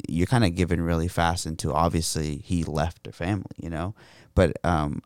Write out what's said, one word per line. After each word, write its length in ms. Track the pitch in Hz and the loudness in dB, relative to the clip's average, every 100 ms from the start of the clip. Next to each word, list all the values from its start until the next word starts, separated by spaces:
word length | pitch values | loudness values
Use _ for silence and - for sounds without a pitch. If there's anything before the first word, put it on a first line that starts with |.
| - | -4
you're 180 | 82 92 | 0 2
kinda 240 | 120 95 | 4 2
given 320 | 87 87 85 | 2 0 0
really 260 | 85 82 87 | 0 0 0
fast 380 | - 85 85 82 | 2 0 0 -4
into, 260 | 78 78 | -4 0
obviously, 640 | 73 85 82 - 80 76 71 | 2 2 2 -2 -2 -4 -4
he 180 | - 87 | -4 -2
left 440 | 80 76 82 - - | -2 -2 -2 -4 -14
her 60 | |
family, 340 | - 87 101 - - | -8 -4 -4 -6 -12
you 140 | 85 | -8
know? 240 | 80 92 - - - - | -6 -6 -8 -18 -20 -2
But, 240 | - 82 - | 4 4 4
um, 380 | 85 80 73 - | 0 2 0 -4